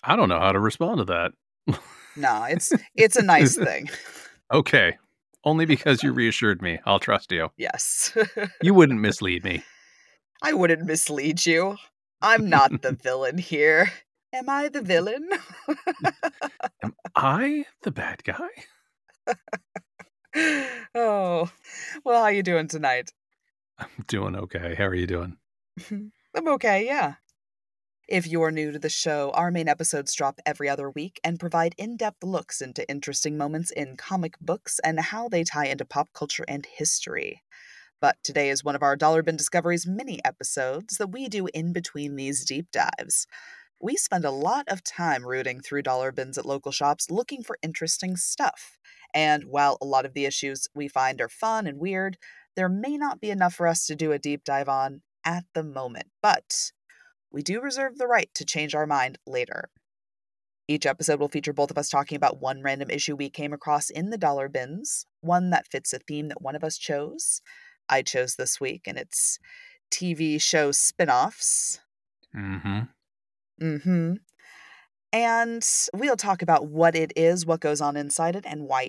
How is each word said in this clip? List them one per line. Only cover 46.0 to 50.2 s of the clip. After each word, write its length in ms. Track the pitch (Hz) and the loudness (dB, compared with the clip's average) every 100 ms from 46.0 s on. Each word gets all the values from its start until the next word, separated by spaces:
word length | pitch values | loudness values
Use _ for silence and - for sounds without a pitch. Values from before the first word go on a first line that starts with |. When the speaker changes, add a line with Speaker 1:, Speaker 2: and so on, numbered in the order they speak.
| 131 | -2
Speaker 2:
bins 280 | 131 131 135 | -4 -8 -8
at 80 | 127 | -6
local 260 | 139 139 | -6 -4
shops 380 | - 143 147 - | 0 0 0 -2
looking 320 | 185 247 269 | -2 -4 -10
for 160 | 226 - | -12 -8
interesting 540 | 160 160 165 - 185 180 | -8 -6 -2 -2 -2 -4
stuff. 600 | - - 285 - - _ - - - | -4 0 -2 -2 -20 _ -20 -20 -4
And 300 | 151 156 151 127 | 0 2 2 0
while 280 | 139 143 - | 2 2 2
a 20 | |
lot 220 | 139 135 131 | 0 0 0
of 80 | |
the 100 | 135 | -4